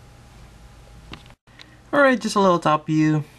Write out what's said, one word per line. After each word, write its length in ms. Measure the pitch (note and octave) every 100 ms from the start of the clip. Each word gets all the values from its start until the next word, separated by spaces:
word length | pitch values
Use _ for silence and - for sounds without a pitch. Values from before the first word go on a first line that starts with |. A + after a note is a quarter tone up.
| - - - - - - - - - - - - - - _ - - - -
All 80 | D4
right, 200 | C4+ A#3
just 160 | G#3+ G#3
a 40 |
little 200 | F#3+ E3+
top 260 | D#3 D#3 -
view. 380 | D#3 D#3 D#3 C#3+